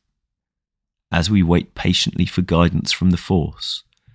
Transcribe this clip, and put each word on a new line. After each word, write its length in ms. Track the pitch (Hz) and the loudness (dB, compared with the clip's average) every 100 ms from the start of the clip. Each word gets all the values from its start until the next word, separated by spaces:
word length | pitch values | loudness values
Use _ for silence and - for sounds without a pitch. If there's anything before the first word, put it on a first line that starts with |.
| _ _ _ _ _ _ _ _ _ _ - | _ _ _ _ _ _ _ _ _ _ -6
As 180 | 82 85 | -2 2
we 140 | 104 | 2
wait 320 | 85 87 - | 4 2 0
patiently 520 | - 95 - - - 90 | -6 -2 -2 -2 -2 -2
for 160 | - | -2
guidance 500 | 90 85 85 90 - | 0 2 2 0 -4
from 180 | - 92 | 0 0
the 60 | 87 | 0
force, 680 | - 95 71 - - - _ _ _ | 0 -2 -2 -6 -10 -12 _ _ _